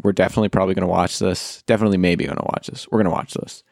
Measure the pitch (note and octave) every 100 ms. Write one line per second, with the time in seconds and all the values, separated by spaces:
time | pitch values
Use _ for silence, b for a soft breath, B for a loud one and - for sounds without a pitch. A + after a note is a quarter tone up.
0 | G#2 F#2+ F#2 - G#2 - F#2+ F#2+ F#2 F2
1 | F2+ - F#2+ F2+ - - - A2 A2 F#2+
2 | F2+ F2 - - - - - - - A2
3 | F#2+ - - - - - _